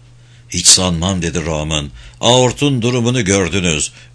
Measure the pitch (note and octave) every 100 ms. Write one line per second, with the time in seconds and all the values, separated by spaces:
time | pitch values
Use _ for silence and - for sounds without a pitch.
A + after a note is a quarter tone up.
0 | - - - - - F2 - - F#2 E2+
1 | F2+ F#2 E2 F2 D#2+ D#2 D2+ D#2 C#2+ -
2 | - - A#2 B2+ B2+ A#2 C#3+ C3 A#2 B2
3 | A#2 B2+ F#2 G2 E2+ F#2+ F2 D2+ D2 -
4 | -